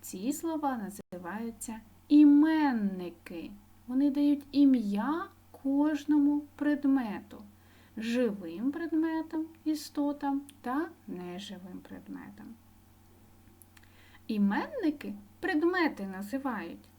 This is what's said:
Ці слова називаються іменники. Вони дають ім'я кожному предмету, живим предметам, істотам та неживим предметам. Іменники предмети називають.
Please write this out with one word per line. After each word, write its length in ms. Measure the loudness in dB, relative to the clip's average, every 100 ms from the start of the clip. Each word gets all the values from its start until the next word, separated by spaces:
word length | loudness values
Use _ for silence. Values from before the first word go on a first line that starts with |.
Ці 320 | -12 -6 -6
слова 440 | -4 -4 -4 -4 -4
називаються 1040 | -8 -12 -16 -12 -10 -8 -8 -10 -12 -12 -16 -20 _
іменники. 1400 | 8 10 10 8 4 2 2 0 -2 -8 -12 -14 -12 -12 -16 -20 -20 -4
Вони 240 | 2 2
дають 340 | 4 2 2 0
ім'я 760 | 4 6 6 2 -2 -2 -2 -4 -14 _ -8
кожному 800 | -2 2 2 0 2 4 4 2 -4 -4
предмету, 880 | -2 0 2 2 0 -8 -12 -20 -20 -20 -20 -20 -18 -10
живим 760 | -4 0 0 -2 -10 -6 -4
предметам, 720 | -4 -2 -2 0 -2 -4 -6 -8 -8
істотам 760 | -6 -6 -6 -4 -4 -2 -4 -4 -6 -12
та 280 | -6 -4 -6 -10 -12
неживим 720 | -10 -10 -12 -12 -14 -14 -16 -16
предметам. 680 | -18 -14 -14 -14 -18 -18 -20 -20 -20 -20 -20 -20 -20 -20 -20 -20 -20 -20 -20 -20 -20 -20 -20 -6
Іменники 880 | 0 2 2 -2 -2 -2 -2 -10 -12 -16 -8
предмети 640 | -2 2 2 2 0 0 -10
називають. 840 | -8 -8 -6 -6 -6 -8 -14 -20